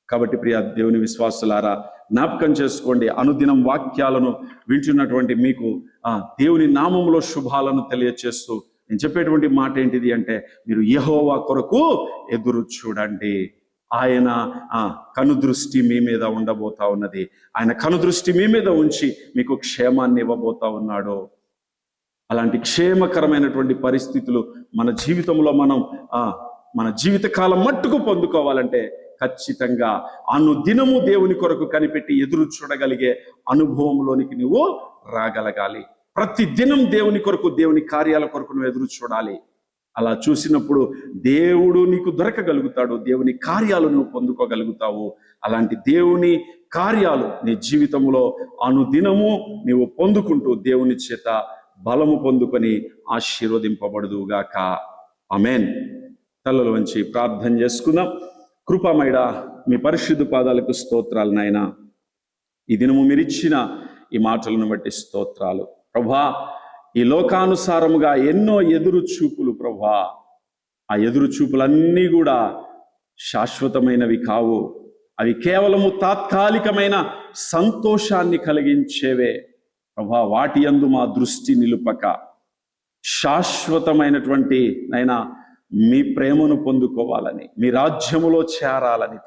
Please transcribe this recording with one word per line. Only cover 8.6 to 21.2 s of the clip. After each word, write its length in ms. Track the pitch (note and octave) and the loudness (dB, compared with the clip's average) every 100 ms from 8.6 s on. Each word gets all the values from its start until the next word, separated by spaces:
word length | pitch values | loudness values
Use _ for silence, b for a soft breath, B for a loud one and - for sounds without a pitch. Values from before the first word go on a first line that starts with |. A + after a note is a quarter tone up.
| - _ - | -12 _ -8
నేను 140 | G#2+ | -4
చెప్పేటువంటి 440 | D3+ E3 E3 D3+ D3 | -2 -2 0 2 2
మాట 300 | C3+ C3+ C3+ | 2 0 0
ఏంటిది 340 | B2+ B2 B2 | 0 0 0
అంటే, 340 | A#2 G#2+ A2 - B A2+ | -2 -2 -6 -8 B 0
మీరు 120 | A2 | 2
యెహోవా 560 | G#2+ C#3 C#3 D3+ D3 C#3 | 4 4 4 2 2 0
కొరకు 720 | - C3+ - A#3+ E4 C4 - - - | 0 -2 0 2 4 2 -2 -12 -6
ఎదురు 280 | A#2 A2+ A#2 | -4 0 -2
చూడండి. 880 | A2 - A2+ G#2+ G#2 F#2+ G#2 G2+ F#2 _ _ _ - | -2 -8 -8 -6 -6 -4 -4 -4 -6 _ _ _ -6
ఆయన, 600 | A#2+ B2+ B2 B2 A#2+ A#2 - - | -2 2 2 2 0 -4 -8 -8
ఆ, 240 | A2+ G#2 - - - | -4 -4 -6 -12 -2
కనుదృష్టి 640 | C#3 C3+ C3+ B2 - C3 | 0 2 0 -2 -2 0
మీ 180 | A#2+ A#2+ | 2 2
మీద 240 | A#2+ A2+ | 0 0
ఉండబోతా 600 | A2+ A2 A2 G#2+ G#2+ G#2+ G#2 | -2 -4 -4 -4 -6 -4 -2
ఉన్నది. 420 | G2+ G2+ G2 F#2 b b - | -2 -4 -6 -10 b b -4
ఆయన 160 | A2+ | -2
కనుదృష్టి 600 | A#2 D#3 F3 F3 - F3+ | 0 0 0 0 0 0
మీ 140 | F3 G#3+ | 2 4
మీద 220 | A3+ F#3+ | 2 2
ఉంచి 480 | E3 D3+ - C#3 - - B2 | 2 2 0 -2 -4 -6 -4
మీకు 180 | B2 | -2
క్షేమాన్ని 680 | C3+ - - B2 C3 B2+ B2 | -2 -4 -2 2 2 4 2
ఇవ్వబోతా 480 | A2+ A2+ A2 A#2 A2 | 2 -2 -2 -4 -4
ఉన్నాడు. 600 | G#2+ G#2+ G2+ G2+ G2 | -4 -6 -4 -6 -8